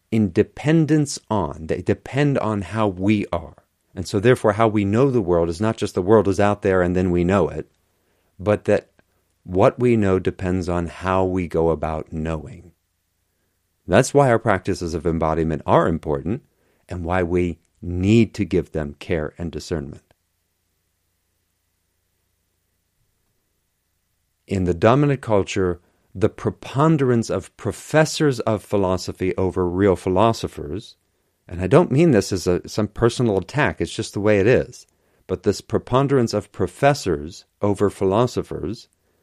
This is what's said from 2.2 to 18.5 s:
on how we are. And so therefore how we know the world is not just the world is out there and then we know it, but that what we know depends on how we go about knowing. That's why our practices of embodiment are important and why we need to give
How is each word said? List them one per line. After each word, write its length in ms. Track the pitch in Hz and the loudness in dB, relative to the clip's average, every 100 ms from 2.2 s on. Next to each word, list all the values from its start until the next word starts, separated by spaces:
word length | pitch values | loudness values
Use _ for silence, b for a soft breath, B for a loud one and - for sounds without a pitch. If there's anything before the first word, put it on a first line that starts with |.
| 147 131 | 0 0
on 240 | 107 104 | -2 -4
how 260 | 90 110 107 | -4 -2 -2
we 380 | 90 98 107 - | 0 0 0 0
are. 320 | 82 - - _ _ _ | -6 -8 -20 _ _ _
And 120 | - 85 | -12 -4
so 120 | 104 | 2
therefore 340 | 113 123 110 | 4 4 2
how 140 | 101 113 | 2 2
we 160 | 107 | 2
know 260 | 98 107 139 | 0 2 2
the 100 | 120 | 2
world 280 | 87 85 85 | 2 2 2
is 120 | 82 | 0
not 160 | 107 113 | -2 -2
just 180 | 101 | -4
the 80 | - | -2
world 240 | 90 110 98 | 4 4 4
is 120 | 92 | 2
out 220 | 101 104 | 0 0
there 200 | 101 95 | 2 2
and 120 | 87 90 | 2 2
then 140 | 92 | 2
we 120 | 87 | 2
know 260 | 87 95 76 | 2 2 0
it, 220 | 78 - _ _ _ _ _ _ - | -4 -12 _ _ _ _ _ _ -6
but 260 | 95 104 | -2 0
that 260 | - 104 - _ _ _ _ _ | 2 0 -2 _ _ _ _ _
what 340 | - 92 127 - | -4 2 2 2
we 180 | 123 113 | 2 2
know 220 | 98 95 | 2 2
depends 500 | 90 - 95 92 85 | 0 -4 -2 -2 -2
on 180 | 87 85 | -4 -4
how 380 | - 90 95 | -6 -2 0
we 240 | 92 92 85 | 0 -2 -2
go 220 | 85 82 | 0 0
about 420 | 78 78 78 - | 0 -4 -6 -8
knowing. 600 | 80 80 80 69 - - _ _ _ _ _ _ _ _ _ _ _ - | -8 -6 -6 -10 -18 -20 _ _ _ _ _ _ _ _ _ _ _ 0
That's 280 | 95 131 | 2 4
why 160 | 143 135 | 4 4
our 80 | 113 | 2
practices 560 | 117 95 - 90 87 | 0 -2 -2 -6 -4
of 120 | 82 85 | -4 -2
embodiment 560 | 82 80 78 80 76 - | -2 0 0 -2 -2 0
are 220 | 139 143 | 2 2
important 560 | 80 78 71 78 135 _ _ _ _ - | -2 -4 -6 -4 -8 _ _ _ _ -12
and 160 | 90 | -8
why 180 | 82 92 | -4 -2
we 360 | 87 90 90 82 _ _ | 0 0 -2 -6 _ _
need 520 | 87 90 95 113 107 | -8 -2 4 4 4
to 100 | - | -2
give 280 | 87 | -2